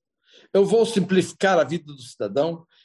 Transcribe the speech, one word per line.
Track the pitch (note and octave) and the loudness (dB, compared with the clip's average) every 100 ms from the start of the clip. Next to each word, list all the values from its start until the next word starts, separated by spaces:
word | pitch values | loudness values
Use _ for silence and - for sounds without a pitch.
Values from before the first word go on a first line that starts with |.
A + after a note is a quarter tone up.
| _ _ _ _ _ | _ _ _ _ _
Eu | G3 | 0
vou | G3 A3+ A3 | 2 2 2
simplificar | G3 F3 F#3+ F3 - G3 F3 | 0 0 0 0 -2 2 2
a | |
vida | C3+ E3+ D3 | 0 -4 -10
do | C#3 | -20
cidadão, | A#2+ - G#2 C3 E3 E3 _ _ | -20 -8 -4 -2 -2 -4 _ _